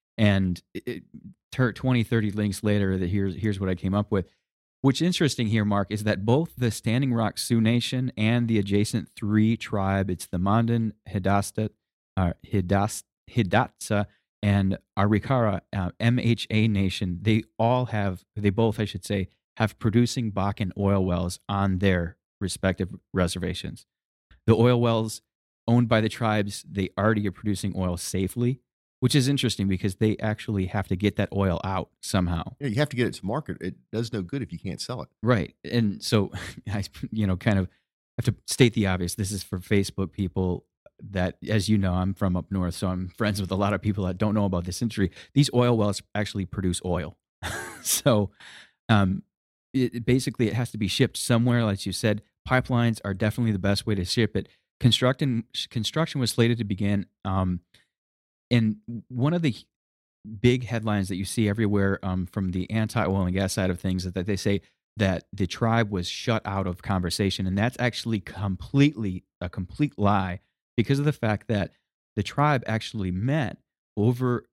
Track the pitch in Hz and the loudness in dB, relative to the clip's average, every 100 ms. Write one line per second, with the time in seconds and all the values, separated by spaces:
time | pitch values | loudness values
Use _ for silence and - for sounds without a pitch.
0 | _ - 107 98 95 87 - - - 85 | _ 2 4 4 2 -2 -8 -12 -10 -10
1 | - - - - _ - 127 - 131 127 | -12 -20 -20 -20 _ 0 0 0 0 0
2 | 110 117 107 101 104 95 107 104 98 95 | 2 0 0 0 -2 0 0 2 2 0
3 | 87 101 98 87 107 98 95 92 95 101 | 0 0 -2 -2 -2 -2 -2 -2 0 0
4 | 101 101 87 _ _ _ _ _ 135 135 | 0 -2 -2 _ _ _ _ _ 0 2
5 | 170 175 151 - 113 113 104 101 98 104 | 0 2 0 0 0 2 2 0 0 -2
6 | 104 98 104 131 165 - 123 - - 117 | 0 0 2 2 2 -2 -2 -2 -2 0
7 | 139 117 110 - - 117 110 120 - 127 | 0 0 0 -2 0 2 4 2 0 -4
8 | 127 - 107 120 117 113 98 101 104 113 | -4 0 2 2 2 0 2 2 2 -2
9 | - - 104 107 110 113 - 104 95 98 | -6 -6 2 4 4 2 -2 -2 0 0
10 | 98 90 - 90 95 110 117 117 113 - | 0 -4 -4 -2 2 2 2 0 -2 -6
11 | - 101 92 101 101 - 107 _ _ _ | -8 -2 2 2 0 -4 -6 _ _ _
12 | _ - 90 - - 104 87 98 104 - | _ -2 -2 -2 -4 -2 2 2 0 -4
13 | - _ - - 98 104 135 - - 104 | -16 _ -6 -2 2 2 0 -4 -4 -2
14 | 101 _ _ _ 104 101 98 - _ - | -2 _ _ _ 0 2 2 -2 _ 0
15 | 101 107 - 131 113 95 - 98 90 - | 2 2 2 0 2 -2 -4 -6 -6 0
16 | 113 123 117 117 - 110 113 101 95 - | 0 2 2 0 0 2 4 4 0 0
17 | 95 87 101 110 107 - 113 127 123 110 | -4 -2 2 2 0 -2 2 2 0 -2
18 | 101 90 _ - 104 95 113 104 107 92 | -2 -4 _ -2 0 2 2 0 -4 -4
19 | - 101 92 _ _ - 110 - 113 104 | -4 -2 -4 _ _ -2 -2 0 2 4
20 | 120 - 113 98 98 - 95 90 98 98 | 2 0 -4 -2 -2 -2 -4 0 2 2
21 | 92 87 87 - - 101 98 92 98 90 | 2 0 -2 -6 -4 0 0 2 2 2
22 | 85 - _ - 95 - 95 90 92 - | 0 -8 _ -10 -8 -2 -2 -2 -4 -8
23 | _ 95 87 90 87 87 76 - - _ | _ 0 0 -2 -6 -6 -10 -12 -18 _
24 | _ _ _ _ - 110 120 123 120 113 | _ _ _ _ 4 6 6 4 2 2
25 | 110 - _ _ _ _ - 120 117 113 | -2 -6 _ _ _ _ 2 4 4 4
26 | 110 - 117 107 101 101 - 98 92 - | 2 0 0 0 0 -6 -8 -4 -4 0
27 | 104 110 104 90 107 95 101 92 92 90 | 2 2 0 -4 -4 -2 -2 -2 -2 -2
28 | - 92 95 - 120 131 _ _ _ _ | -4 -2 -2 -2 -2 -2 _ _ _ _
29 | 127 147 127 139 123 - 98 92 104 92 | 2 2 2 2 0 0 0 0 -2 0
30 | 110 - 110 107 - 104 92 104 95 92 | 0 0 -4 -4 -4 -4 -2 -4 -4 0
31 | 101 - 101 98 98 85 95 92 - _ | 0 0 -2 0 0 0 -4 -6 -8 _
32 | - 98 87 85 - - 143 107 147 120 | -4 -2 0 -2 -6 -8 -4 -2 0 0
33 | 113 - 92 127 - 87 92 - _ 107 | -2 -2 -6 -6 -6 -8 -8 -10 _ -6
34 | 117 110 87 139 120 85 95 80 - 120 | -4 -4 -4 -6 -6 -10 -10 -10 -8 -10
35 | 67 _ 110 117 71 - - 120 110 95 | -12 _ 0 2 0 -8 -4 0 0 0
36 | - 110 95 - - - - 101 98 - | 0 0 0 -4 -14 -14 -8 -6 -6 -10
37 | 131 110 101 92 - 98 90 _ _ _ | -6 -2 0 0 0 0 0 _ _ _
38 | _ - 117 - - - 123 113 98 92 | _ -6 -2 -2 -2 4 4 4 2 2
39 | 87 - 95 101 - 90 90 104 98 - | -2 -4 -4 -4 -6 -8 0 0 2 -2
40 | 95 - 95 - 92 90 - _ - _ | -6 -4 -4 -2 -2 -2 -8 _ -20 _
41 | 104 95 90 - - 110 98 107 95 90 | -8 -2 -2 -4 -2 0 2 2 2 0
42 | 92 95 98 90 80 98 90 - 95 92 | 0 0 0 -2 -2 -2 -2 -2 -4 -4
43 | 92 - 104 98 92 98 101 98 104 98 | -6 -4 -2 -2 -2 0 0 0 -2 -2
44 | 92 92 104 107 101 90 90 90 120 107 | -2 -2 0 0 0 -2 -4 -4 -4 0
45 | 92 - - - 143 123 123 117 101 95 | -2 -2 -4 2 2 4 4 4 2 -2
46 | - 104 104 104 92 - 92 87 92 87 | -6 -6 -4 -4 -6 -2 -2 -2 -2 -4
47 | 78 - _ _ - - - - - - | -4 -12 _ _ -10 -10 -12 -10 -4 0
48 | 147 107 101 _ - - - _ - 110 | 2 2 2 _ -20 -20 -20 _ 2 4
49 | 95 95 - _ _ _ _ 135 123 120 | 4 0 -6 _ _ _ _ -2 -2 -2
50 | 113 131 - - 113 110 120 107 104 - | 0 0 0 -2 0 0 -4 -4 -2 0
51 | 123 - - 117 123 120 113 98 - 90 | 0 0 0 2 4 2 2 -2 -4 -2
52 | 113 104 - _ - 127 - 120 117 110 | 0 -2 -6 _ -2 0 2 2 2 -2
53 | 101 95 107 - 117 101 98 101 - 98 | -4 -2 -2 0 0 0 0 0 0 -2
54 | 87 - 107 98 - _ _ - 123 110 | -2 0 0 0 -6 _ _ 0 2 4
55 | 127 131 143 117 - - - 123 104 - | 2 0 0 -2 -4 -10 -8 -6 -4 -2
56 | 160 143 120 - 117 117 104 95 101 101 | -2 0 0 2 2 2 -2 -2 0 0
57 | 92 _ 95 95 92 90 - _ _ _ | -2 _ -4 0 0 -2 -6 _ _ _
58 | _ _ _ _ - 117 110 107 - 120 | _ _ _ _ 0 2 4 0 -6 -12
59 | - 123 139 175 160 110 - _ _ _ | -8 -2 0 0 -2 -4 -10 _ _ _
60 | _ _ 104 107 123 123 117 117 110 104 | _ _ -16 2 4 4 0 -4 0 0
61 | 92 92 95 - 107 101 107 101 98 98 | 0 -4 -4 0 0 2 2 2 2 0
62 | 98 92 90 - 95 92 90 110 110 120 | -2 -4 -4 -4 -2 -2 -2 -2 -2 0
63 | 90 98 90 92 95 - 92 87 95 92 | 0 2 0 0 0 0 0 0 -2 -2
64 | 90 90 92 98 107 101 - _ _ - | -4 -4 -2 -2 0 -2 -4 _ _ -2
65 | 98 90 - 101 92 - 117 113 110 98 | 0 0 -4 -4 -4 -2 0 2 0 -2
66 | 87 - - 110 - 98 95 90 - 95 | -4 -6 -2 -2 -2 -4 -4 -4 -2 -2
67 | 87 - 101 - 95 98 113 - 123 - | -2 0 0 0 -2 0 0 0 -4 -2
68 | 113 110 - - 101 92 - 139 143 156 | -4 -4 -4 -6 -4 -4 0 4 4 4
69 | 107 92 - - 87 - 92 - 147 - | -4 -6 -10 -10 -10 -8 -8 -4 -4 2
70 | 101 101 95 90 _ _ _ - 107 139 | 2 4 0 -6 _ _ _ -2 0 0
71 | 143 139 107 104 - 107 92 _ _ _ | 0 0 -2 -2 -2 -2 -2 _ _ _
72 | _ - 98 - 147 139 - 110 - 113 | _ -6 -4 0 2 0 -2 -4 -4 -6
73 | 92 90 120 151 113 - _ _ _ - | -4 -2 -2 -2 -4 -8 _ _ _ 0
74 | 107 123 127 120 - | 2 2 0 -2 -6